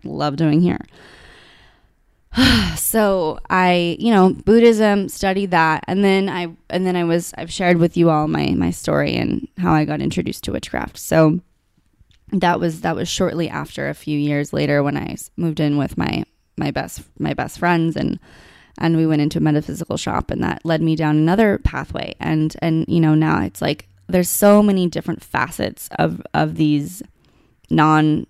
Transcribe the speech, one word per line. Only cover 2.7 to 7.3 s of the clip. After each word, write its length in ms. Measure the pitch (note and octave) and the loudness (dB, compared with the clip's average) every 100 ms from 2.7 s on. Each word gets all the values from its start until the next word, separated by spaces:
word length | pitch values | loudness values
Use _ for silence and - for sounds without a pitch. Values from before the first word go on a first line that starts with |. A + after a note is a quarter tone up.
| D#3+ | -4
So 640 | - A3+ G#3 F#3+ D#3 - - | -2 0 2 0 -2 -6 -2
I, 480 | F#3 F#3 F3+ E3+ - | 2 2 2 0 -2
you 140 | A#3 | 2
know, 220 | G#3 F#3+ | 6 6
Buddhism, 760 | - - A#3 A#3 A3 G#3+ G3+ F#3+ | 4 4 6 6 6 4 2 -2
studied 420 | - G3 F#3+ G3 | -4 -2 -2 0
that. 320 | F3 D#3+ D#3 - | 2 2 0 -2
And 160 | F#3 | 2
then 240 | G3 F#3+ G3 | 2 2 0
I, 260 | F#3 E3+ E3 - | -4 -8 -12 -6
and 180 | F3+ F#3 | -2 0
then 80 | |
I 100 | F3+ | 0
was, 280 | E3+ E3+ E3+ | 2 0 -2